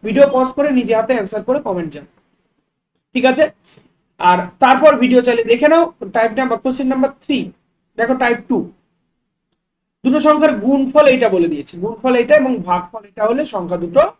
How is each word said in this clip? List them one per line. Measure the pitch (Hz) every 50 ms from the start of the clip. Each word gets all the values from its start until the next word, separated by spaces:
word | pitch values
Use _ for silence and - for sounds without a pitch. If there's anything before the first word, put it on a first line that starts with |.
| -
ভিডিও | 214 - 277 285 277 262
পজ | 254 254 254 - -
করে | 285 294 277 254
নিজে | 233 214 226 220
হাতে | 220 220 262 233
অ্যান্সার | 202 190 214 214 208 240
করে | 254 294 285 226
কমেন্ট | 190 180 170 156 143
জানাও, | 147 143 _ _ _ _ _ _ _ _ _ _ _ _ _ _ _ _ _ _ _ _ _ _
ঠিক | 254 247 262
আছে? | 254 277 311 311 - _ _ _ _ _ _ _ _ _ _ _ _ _ - 180
আর | 180 180 180 - - _ 262
তারপর | 247 262 254 294 302 277 247 247
ভিডিও | 254 247 247 247
চাইলে | 247 240 233 226 220
দেখে | 233 240 285 302 320
নাও। | 339 339 330 - _ - 196 - 233
টাইপ | 226 226 214 220
নাম্বার, | 262 254 233 214 _
কোশ্চেন | 262 254 262 277 254 262
নাম্বার | 262 269 269 - _ _
থ্রি, | - 285 254 - 185 - _ _ _ _ _ _ _ _ -
দেখো | 226 233 262 254 262
টাইপ | 240 233 233 - _
টু, | 254 196 - - _ _ _ _ _ _ _ _ _ _ _ _ _ _ _ _ _ _ _ _ _ _ _ _ _ _ -
দুটো | 262 262 302 - 302
সংখ্যার | 302 302 302 302 262 208 202
গুণফল | 247 277 277 269 262 - 302 294 277 254
এইটা | 254 240 214 190
বলে | 180 170 170 156
দিয়েছে, | 143 139 - - 170 180
গুণফল | 214 226 220 - 254 254 247
এইটা | 240 247 294 302
এবং | 262 262 247 214 175 180
ভাগফল | 180 180 175 - - 220 208 208
এটা | _ - 214 220
হলে | 240 277 302 302 -
সংখ্যা | 196 180 170 180 170 165
দুটো | 170 170 262 311 403 - _